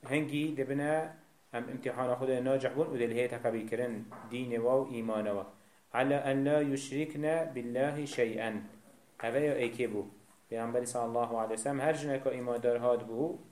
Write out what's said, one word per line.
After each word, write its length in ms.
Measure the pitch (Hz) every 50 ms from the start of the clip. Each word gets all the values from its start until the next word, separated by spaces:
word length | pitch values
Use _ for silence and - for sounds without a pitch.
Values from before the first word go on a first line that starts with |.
| - -
هنگی 440 | 131 151 156 135 139 147 151 160 147
دبنا 480 | 135 135 127 139 139 143 147 156 156 160 165 - - - _ _ _ _ _ -
هم 100 | 120 120 120
امتحان 440 | 123 127 - 131 120 120 127 123 123
خود 160 | 123 131 131
ناجح 380 | 131 127 123 131 135 135 127 127
بون 180 | 123 139 160
و 100 | 156 151
دل 140 | 123 117 117
هیت 240 | 113 120 123 123 120
قبیل 340 | 117 - 117 113 113 107 110
کرن 360 | 113 113 127 120 117 104 117 - - - - 110
دین 300 | 117 123 127 123 117 117
و 260 | 113 120 131 139 135 139
ایمان 360 | 131 117 113 113 110 107 107
و 180 | 107 101 98 92 - - - - _ _ _ _ _ -
على 200 | 120 131 139 143
أن 300 | 143 139 139 135 139 139
لا 160 | 143 147 151
يشركن 920 | 147 143 135 135 135 - 135 143 156 156 - 147 151 151 160 165 160 160 -
بالله 500 | 127 117 120 120 127 135 147 143 147 147
شيئا. 580 | 139 - - 123 113 113 - 110 113 110 107 107 - - - - - - - _ _ _ _ -
هذا 160 | 117 120 139
يا 160 | 147 147 139
ایکی 320 | 127 123 120 117 - 123
بو 180 | 113 107 101 98 - - - - - - _ _ _
پیغمبری 360 | 117 113 113 117 120 123 123
صلی 160 | 120 123 123 117
الله 380 | 113 117 120 117 113 117 113
علیه 140 | 110 110 113
و 20 |
سلم 240 | 113 - 143 143 139
هر 120 | 131 156 160
جنه 260 | 143 143 151 139 135
که 120 | 135 135
ایمان 300 | 127 127 123 123 120 117
دار 160 | 117 123 120
هاد 300 | 120 120 123 123 117 -
بو 320 | 113 113 117 143 170 - - - -